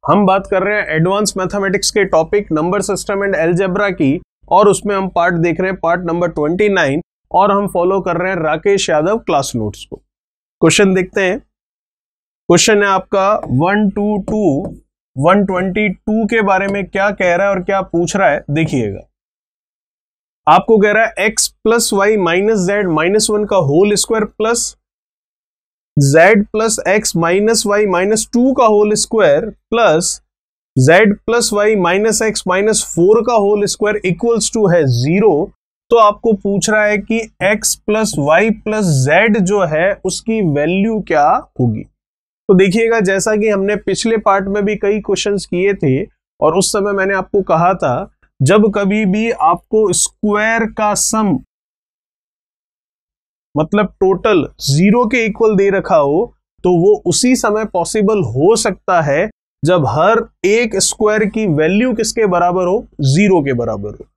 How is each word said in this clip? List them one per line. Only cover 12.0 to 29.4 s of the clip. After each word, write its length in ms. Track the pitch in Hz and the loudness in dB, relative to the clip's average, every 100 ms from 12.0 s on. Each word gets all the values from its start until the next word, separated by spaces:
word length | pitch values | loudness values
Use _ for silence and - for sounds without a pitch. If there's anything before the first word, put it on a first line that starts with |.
| _ _ _ _ _ 175 - 208 | _ _ _ _ _ 2 4 2
है 60 | 202 | 2
आपका 380 | 190 190 196 190 214 - 123 | -2 -2 -2 0 -2 -2 -2
वन 340 | 170 202 214 | 0 0 0
टू 260 | 202 208 208 | -2 -4 -4
टू, 240 | 202 214 202 139 190 - _ _ _ 127 | -4 -2 0 0 -6 -12 _ _ _ -2
वन 280 | 147 196 196 | 2 2 0
ट्वेंटी 420 | 185 190 185 214 | -2 -4 -2 -4
टू 380 | 190 - 214 220 | -4 -4 -2 0
के 160 | 233 | 0
बारे 240 | 202 190 196 | 0 0 0
में 160 | 196 180 | -4 -6
क्या 240 | 196 202 | -2 -4
कह 240 | 196 185 175 | -2 -2 0
रहा 100 | 196 | 0
है 60 | |
और 120 | 180 | -2
क्या 180 | 180 196 | -2 -4
पूछ 340 | 190 170 175 208 | -2 -4 -2 0
रहा 140 | 185 | 0
है, 140 | 143 - | 0 -4
देखिएगा। 540 | 143 160 139 107 95 - _ _ _ _ _ _ _ _ _ _ _ _ _ - | -4 -2 -2 -4 -6 -14 _ _ _ _ _ _ _ _ _ _ _ _ _ 2
आपको 300 | 165 196 220 | 2 4 2
कह 140 | 208 | 4
रहा 120 | 214 | 2
है 220 | 226 - 208 | 0 -2 -4
x 200 | 220 - _ | -2 -6 _
plus 260 | 220 233 233 | 0 0 0
y 100 | 202 196 214 | 0 0 0
minus 420 | 175 175 202 220 | 0 0 0 0
z 240 | 180 202 196 | 0 -2 -2
minus 360 | 156 165 214 214 | 0 0 0 0
one 140 | 208 208 | -2 0
का 80 | 196 | 0
होल 300 | 143 147 202 | 2 2 2
स्क्वायर 300 | 208 - 220 214 | 2 0 -2 -2
प्लस 360 | _ 220 233 - - _ _ _ _ _ _ _ _ _ _ _ - | _ -2 -2 -4 -10 _ _ _ _ _ _ _ _ _ _ _ -2
z 480 | 139 151 175 214 208 | 2 4 4 4 0
plus 280 | 214 220 214 - | -2 -4 -4 -2
x 220 | 208 214 170 | -2 -2 -2
minus 480 | 170 185 208 226 202 | 0 0 0 -2 0
y 140 | 202 208 | 0 0
minus 360 | 175 196 220 - | 0 0 -2 -2
two 260 | 233 254 262 | 0 0 2
का 80 | 233 | 2
होल 280 | 208 214 214 | 4 2 0
स्क्वायर 520 | - 220 180 143 | -2 0 2 2